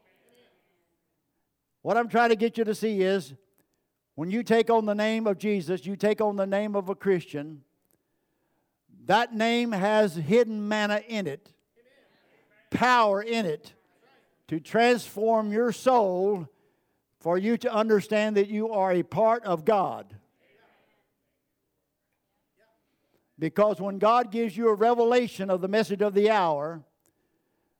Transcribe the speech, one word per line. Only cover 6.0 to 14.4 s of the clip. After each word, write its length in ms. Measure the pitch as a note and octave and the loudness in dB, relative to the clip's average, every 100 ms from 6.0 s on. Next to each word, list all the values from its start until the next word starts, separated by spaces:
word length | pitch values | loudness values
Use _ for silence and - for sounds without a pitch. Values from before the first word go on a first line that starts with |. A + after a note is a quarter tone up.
| G#3 G#3+ | -2 0
on 160 | G#3+ G3+ | -2 -2
the 100 | G3 | -2
name 280 | G3 G#3+ | -2 -2
of 140 | G3+ F#3 | -4 -4
a 60 | |
Christian, 720 | F#3+ G3 F3+ - D3 D3+ D3+ _ _ _ _ _ _ _ _ _ _ _ _ _ _ | -4 0 -2 -2 -10 -12 -16 _ _ _ _ _ _ _ _ _ _ _ _ _ _
that 300 | A#2+ G3+ A#3+ | 0 0 0
name 380 | A3 A3+ A#3+ A#3+ | -2 0 0 -2
has 440 | G3+ G3 G#3+ G#3+ D#3+ | -2 2 2 2 0
hidden 500 | D3 A3+ A3+ G#3+ G#3 | 2 2 2 -2 -4
manna 340 | G#3+ G#3 G#3 A3 | -2 -2 -2 -4
in 200 | A3 F3 | -8 -6
it, 260 | C#3 _ _ _ _ _ _ _ _ _ _ _ _ - | -10 _ _ _ _ _ _ _ _ _ _ _ _ -8
power 520 | - B3 B3 G#3+ G3 | 0 2 4 2 0
in 240 | A3+ A#3 F#3+ | -2 -4 -2
it, 280 | D3+ - _ _ _ _ _ _ _ | -6 -10 _ _ _ _ _ _ _